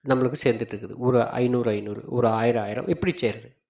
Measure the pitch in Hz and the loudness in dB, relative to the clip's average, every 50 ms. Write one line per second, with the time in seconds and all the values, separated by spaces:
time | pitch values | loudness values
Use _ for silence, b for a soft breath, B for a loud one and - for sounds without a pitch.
0 | _ 135 131 127 127 123 139 - - 131 117 110 113 - - 104 113 101 - - | _ 2 2 2 2 0 -2 0 0 0 0 0 -4 -6 -8 -12 -10 -12 -10 -2
1 | 123 127 127 120 117 - - 123 123 123 123 123 117 117 104 104 104 104 104 - | 0 4 4 4 2 2 0 0 0 2 2 2 2 0 0 -2 -4 -6 -10 -10
2 | - - - 120 120 113 110 110 113 120 117 113 104 101 104 104 - 190 - - | -8 -4 0 2 2 2 2 2 2 2 2 0 -2 -4 -6 -6 -2 -2 -2 0
3 | - 185 - - - 110 101 - - - _ _ _ | 0 -4 -2 0 -2 -2 -2 -4 -14 -20 _ _ _